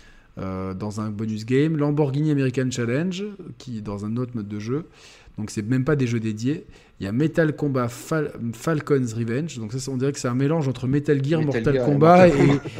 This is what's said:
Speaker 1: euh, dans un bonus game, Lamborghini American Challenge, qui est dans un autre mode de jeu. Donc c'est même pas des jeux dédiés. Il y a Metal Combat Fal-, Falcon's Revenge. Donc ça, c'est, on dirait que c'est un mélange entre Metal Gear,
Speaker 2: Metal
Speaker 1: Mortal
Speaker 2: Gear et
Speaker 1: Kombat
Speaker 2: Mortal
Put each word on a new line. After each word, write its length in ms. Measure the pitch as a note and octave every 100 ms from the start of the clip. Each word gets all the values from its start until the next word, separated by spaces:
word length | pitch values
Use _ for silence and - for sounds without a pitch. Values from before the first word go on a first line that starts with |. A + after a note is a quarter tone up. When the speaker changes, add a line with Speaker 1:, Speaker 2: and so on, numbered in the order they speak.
| - - - -
Speaker 1:
euh, 360 | F#2+ F#2+ F#2+
dans 260 | F#2+ G#2 G#2
un 100 | G#2+
bonus 340 | G#2 A2 G#2+ A2+
game, 300 | C3 D#3+ D#3
Lamborghini 540 | D3 D3 C#3+ C#3 D#3
American 360 | C#3+ C3 B2+ B2+
Challenge, 520 | B2 A#2 C3 F3+ F3+ G#3 G3 D3 A#2+
qui 200 | C3 A2
est 40 |
dans 220 | G#2 G2+
un 120 | G#2+ A#2
autre 160 | B2
mode 140 | A#2 G2+
de 100 | G#2
jeu. 260 | A2 C#3+ E3 - - - - -
Donc 120 | G#2+
c'est 120 | -
même 220 | G#2 C3
pas 100 | C3 C#3+
des 100 | B2
jeux 100 | A#2
dédiés. 440 | A2 G#2+ B2 D#3+ - - - -
Il 40 |
y 40 | G2
a 40 |
Metal 420 | A#2 D#3 E3 D#3
Combat 340 | - D3 C3 A#2+
Fal-, 440 | - - D#3+ D3 - A#2
Falcon's 600 | A2 E3 D#3 - C#3 B2
Revenge. 440 | A2 A#2 B2 E3 B2+
Donc 140 | G#2+
ça, 60 | C3
c'est, 100 | C#3
on 60 | C3
dirait 160 | C#3
que 60 | C#3
c'est 100 | B2+
un 60 |
mélange 320 | B2 C#3 E3 C3+
entre 180 | B2 B2+
Metal 360 | D3 D3 C#3
Gear, 160 | C3+ E3
Speaker 2:
Metal 140 | D3+ A#2+
Speaker 1:
Mortal 120 | A2+
Speaker 2:
Gear 140 | C3+ D3
et 40 |
Speaker 1:
Kombat 360 | C#3+ D#3+ F3+ F3+
Speaker 2:
Mortal 320 | C#3 C#3 C#3 -